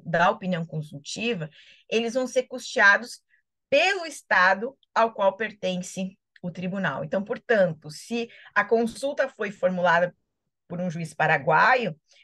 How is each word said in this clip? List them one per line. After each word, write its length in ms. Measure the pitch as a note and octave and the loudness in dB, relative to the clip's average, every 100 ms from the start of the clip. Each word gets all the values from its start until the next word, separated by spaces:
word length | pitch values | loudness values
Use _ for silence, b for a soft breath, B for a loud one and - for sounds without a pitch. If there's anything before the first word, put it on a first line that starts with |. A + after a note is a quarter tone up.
| - | -4
da 240 | E3+ F3+ | 2 2
opinião 340 | A3 F#3 E3+ | 2 -2 -4
consultiva, 840 | E3 D#3 D3+ C#3+ - F#3 A3+ G3 D#3 b b b _ | -4 -8 -10 -12 -12 -8 -4 -4 -8 b b b _
eles 240 | A3 A#3 | -4 -2
vão 140 | B3+ B3+ | -2 -2
ser 160 | B3+ | -2
custeados 800 | B3 B3 - B3 G3+ G#3 A#3+ - _ _ _ _ _ | -4 -8 -6 4 4 4 0 -16 _ _ _ _ _
pelo 380 | C#4 F4+ G4 E4 | 2 2 0 -6
estado 720 | - - G3+ F#3 G3 A#3+ - _ | -14 -2 2 4 2 -2 -12 _
ao 180 | G#3+ A3+ | 0 0
qual 240 | G#3+ G3 G3 | 2 0 0
pertence 800 | A3 - F#3 F3+ F3+ F#3 F#3+ - _ _ | -4 -6 -6 -6 -8 -8 -8 -10 _ _
o 80 | F3+ | -12
tribunal. 520 | E3 F3+ G3 F3+ C3+ | -8 -6 -4 -4 -4
Então, 200 | D#3 F#3+ | -4 -4
portanto, 640 | G3+ A#3 - A3 F3+ D#3 D#3 | -4 -6 0 2 2 0 -12
se 400 | D3+ - A#3 A#3 B B | -18 -8 -6 -6 B B
a 100 | - | -2
consulta 640 | G#3 A3+ A#3 - C#4 C#4+ C4+ | 2 2 2 -4 -4 -2 -4
foi 240 | - G#3 | -4 -8
formulada 640 | G3+ F#3 F3+ F3 E3+ F3+ - _ _ _ _ _ | -2 -2 2 4 4 2 -4 _ _ _ _ _
por 120 | E3+ | -8
um 100 | F3+ | -6
juiz 240 | E3 E3 - | -6 -8 -2
paraguaio, 840 | D#3 D#3 D3+ D#3+ A3+ B3+ G#3+ D#3 b b | 0 2 2 4 6 4 0 -6 b b